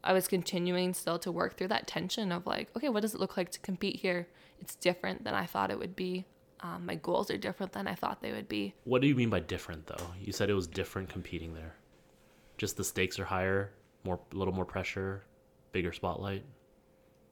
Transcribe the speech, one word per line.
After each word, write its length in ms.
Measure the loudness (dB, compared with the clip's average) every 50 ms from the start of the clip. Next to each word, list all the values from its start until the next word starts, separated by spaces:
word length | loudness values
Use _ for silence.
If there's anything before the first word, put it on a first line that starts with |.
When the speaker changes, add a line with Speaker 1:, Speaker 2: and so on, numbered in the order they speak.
| 4
Speaker 1:
I 100 | 6 6
was 160 | 6 6 4
continuing 640 | 2 2 2 0 0 2 2 4 4 4 4 2 0
still 260 | 0 0 0 0 0
to 120 | 0 -2
work 260 | 0 0 0 0 0
through 100 | -2 0 0
that 180 | 2 0 0
tension 440 | -2 -2 -2 -2 -2 -2 0 0 0
of, 160 | 0 0 0
like, 260 | 0 0 -2 -2 -4 -4
"Okay, 100 | -2 0
what 140 | 2 2 2
does 120 | 2 0 0
it 60 | -2
look 160 | -2 0 0
like 140 | -2 -2 -2
to 80 | -4 -8
compete 380 | -6 -6 -4 -2 -2 -2 -2
here? 300 | 0 0 0 0 0 -2 -6 -12 -20 -20 -20 -20 -16
It's 140 | -14 -14 -10
different 500 | 2 4 4 4 4 0 -4 -4 -4 -2
than 80 | 0 0
I 120 | 0 0
thought 260 | 0 0 0 2 2
it 60 | 0 -2
would 160 | -4 -4 -4
be. 300 | -4 -2 -2 -2 -4 -6 -8 -14 _ -20 _ _ -12
Um, 240 | -10 -10 -8 -8 -6
my 100 | -6 -6
goals 340 | -4 0 2 2 2 2 0
are 80 | -2
different 360 | -2 -4 -4 -4 -4 -6 -6 -4
than 120 | -4 -4
I 100 | -4 -2
thought 260 | -2 -2 -4 -4 -4
they 100 | -6 -6
would 160 | -6 -6 -6
be." 280 | -4 -2 -2 -2 -4 -6 -8 -2
Speaker 2:
What 160 | 2 4 6
do 60 | 6 6
you 60 | 6
mean 140 | 6 6 4
by 120 | 4 2
different, 460 | 2 0 -4 -4 -4 -6 -8 -8 -8
though? 200 | -10 -8 -8 -8 -8 -8 -8
You 100 | -6 -4
said 180 | 0 2 4 4
it 40 | 4
was 140 | 4 2
different 420 | 0 -2 -4 -4 -2 -4 -6 -6 -4
competing 440 | -6 -8 -6 -6 -6 -6 -6 -6 -8
there. 220 | -8 -10 -10 -12 -14 -20 -20 -20 -20 -20 -20 -20 _ -20 -20 -20 -20 -20 -16 -6
Just 200 | -4 -2 -2 0
the 80 | -2 -2
stakes 340 | 0 2 2 2 2 2 -2
are 60 | -2
higher, 480 | 0 2 2 4 4 4 4 2 -2 -6 -14 _ _ _ _ -2
more, 160 | -2 -2 -2 -2 -6
a 40 | -4
little 180 | 0 0 2 2
more 100 | 0 -2
pressure, 600 | -2 -2 -2 -2 -2 -2 -2 -2 -4 -4 -6 -10 -16 -20 -20 _ _ _ -20 _ _ -2
bigger 180 | 0 0 0
spotlight? 540 | -2 -2 -2 -2 -2 -2 -2 -4 -4 -4 -6 -10 -18 -20 -20 _ -20 -20 _ _ _ _ _ _ _ _ -20 _